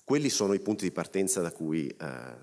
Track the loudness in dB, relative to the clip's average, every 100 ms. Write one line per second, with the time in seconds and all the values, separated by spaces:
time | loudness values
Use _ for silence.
0 | 0 2 4 2 2 2 2 0 0 -2
1 | -2 0 2 2 -2 -2 -2 0 -2 -6
2 | -8 -8 -12 -14